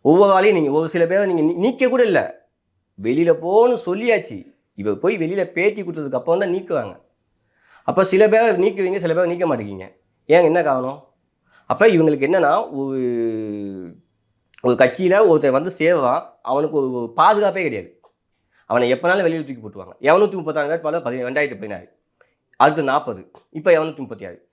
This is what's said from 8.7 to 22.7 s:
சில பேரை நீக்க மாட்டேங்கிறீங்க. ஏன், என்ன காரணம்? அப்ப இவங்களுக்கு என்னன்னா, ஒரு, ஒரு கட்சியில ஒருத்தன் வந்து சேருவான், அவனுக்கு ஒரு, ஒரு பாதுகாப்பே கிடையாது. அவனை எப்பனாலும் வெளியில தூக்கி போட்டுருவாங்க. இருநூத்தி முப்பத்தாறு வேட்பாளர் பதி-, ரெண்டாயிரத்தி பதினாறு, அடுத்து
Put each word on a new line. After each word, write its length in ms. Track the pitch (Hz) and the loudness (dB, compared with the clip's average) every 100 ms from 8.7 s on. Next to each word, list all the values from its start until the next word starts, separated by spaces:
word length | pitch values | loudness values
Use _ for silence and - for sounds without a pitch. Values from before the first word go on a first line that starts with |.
| 190 185 196 | 0 -4 -2
சில 180 | 175 | -2
பேரை 220 | 165 180 175 | 0 0 0
நீக்க 200 | 175 123 | -2 -2
மாட்டேங்கிறீங்க. 320 | 104 98 92 _ _ _ _ | -4 -12 -16 _ _ _ _
ஏன், 180 | 160 | 4
என்ன 180 | 165 170 | 6 2
காரணம்? 460 | 156 131 127 143 _ _ _ _ _ _ _ | 0 -2 -4 -10 _ _ _ _ _ _ _
அப்ப 200 | 135 226 | 2 4
இவங்களுக்கு 400 | 180 160 147 139 | 4 2 2 0
என்னன்னா, 440 | 185 147 175 - | 2 2 0 -2
ஒரு, 300 | 139 139 135 123 120 113 110 107 104 101 95 90 - _ _ _ _ _ - | -8 -6 -4 -4 -2 -4 -4 -8 -8 -10 -12 -16 -20 _ _ _ _ _ -6
ஒரு 120 | 123 | -2
கட்சியில 520 | 120 127 - 185 190 214 | 2 2 2 0 4 4
ஒருத்தன் 260 | 156 147 | 4 2
வந்து 200 | 131 170 175 | 0 -2 -2
சேருவான், 440 | 156 175 127 143 - _ | 0 2 2 -2 -6 _
அவனுக்கு 340 | 117 135 151 151 | -4 -2 -2 -2
ஒரு, 160 | 135 | -4
ஒரு 200 | 123 117 117 | -6 -8 2
பாதுகாப்பே 460 | 170 214 202 - | 2 4 0 -2
கிடையாது. 380 | 165 107 85 _ _ _ _ _ _ _ _ | -6 -6 -12 _ _ _ _ _ _ _ _
அவனை 260 | 117 120 | 0 0
எப்பனாலும் 340 | 127 175 190 175 | 0 0 0 0
வெளியில 180 | 165 | -4
தூக்கி 100 | 143 | -8
போட்டுருவாங்க. 380 | 127 107 98 92 - | -12 -16 -18 -20 -4
இருநூத்தி 320 | 135 175 208 | 2 4 2
முப்பத்தாறு 360 | 190 156 151 147 | -2 -6 -4 -2
வேட்பாளர் 340 | 165 156 165 | -4 -4 -6
பதி-, 280 | 123 127 123 | -6 -6 -4
ரெண்டாயிரத்தி 240 | 135 147 | -2 -4
பதினாறு, 340 | 107 107 95 90 _ _ _ _ _ _ _ | -6 -12 -12 -16 _ _ _ _ _ _ _
அடுத்து 260 | 139 | 2